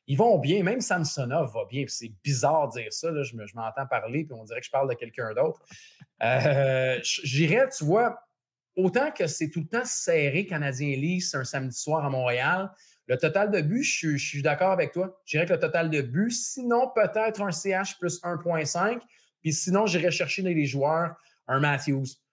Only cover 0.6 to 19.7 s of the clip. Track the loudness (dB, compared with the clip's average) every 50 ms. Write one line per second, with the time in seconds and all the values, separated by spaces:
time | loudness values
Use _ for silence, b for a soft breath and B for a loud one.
0.6 | 2 0 0 0 0 0 0 0 0 -2 -2 -4 -4 -2 0 -2 -2 -2 -4 -6
1.6 | -6 -4 -4 -6 -6 -6 -6 -10 -10 -12 -16 -8 -4 -2 -2 2 2 4 4 4
2.6 | 2 0 -4 -8 -8 -8 -8 -6 -4 -4 -2 -4 -4 -6 -8 -12 -14 -12 -10 -8
3.6 | -8 -6 -6 -6 -4 -2 -2 -4 -2 -2 -4 -4 -4 -6 -10 -16 -14 -12 -12 -12
4.6 | -10 -4 0 0 0 0 -2 -6 -8 -12 -8 -8 -6 -4 -2 0 0 -2 -2 -6
5.6 | _ B B B B B B B B B _ -2 0 2 2 4 4 4 4 4
6.6 | 2 2 2 2 2 0 0 -2 -2 -4 -4 -4 -4 -2 0 2 2 4 4 4
7.6 | 2 2 0 -4 0 2 4 4 4 2 0 -6 _ _ _ _ _ _ _ _
8.6 | _ _ -2 2 2 2 4 2 0 0 0 -2 -2 -2 -2 -4 -4 -4 -4 -6
9.6 | -6 -2 -4 -4 -2 -2 -4 -4 0 2 2 4 4 2 0 0 -2 -2 -4 -2
10.6 | -2 -2 -2 -2 -2 -2 -2 0 0 0 -2 -2 -2 -4 -4 -4 -4 -4 -6 -4
11.6 | -6 -4 -6 -6 -4 -2 -2 0 0 -2 -2 0 0 0 0 2 2 2 0 0
12.6 | -2 -6 b b b b b b b -2 0 2 2 2 2 2 2 4 2 2
13.6 | 2 2 0 0 0 0 -2 0 0 0 -2 -2 -2 -4 -4 0 0 0 2 2
14.6 | 2 2 2 2 0 -2 -2 -4 -4 -4 -6 _ _ -4 -2 0 2 2 2 2
15.6 | 2 2 2 2 2 2 0 -2 -2 0 0 0 0 0 0 -4 -4 -6 -6 -4
16.6 | 0 2 2 2 2 2 2 2 2 2 2 0 0 0 0 -2 -2 -2 -2 -2
17.6 | -2 0 0 0 -2 -4 -6 -4 -4 -4 -4 -4 -6 -6 -6 -4 -2 -2 0 0
18.6 | -2 -2 0 0 0 0 0 -2 -8 b b b b b b _ -4 -2 -2 0
19.6 | 0 2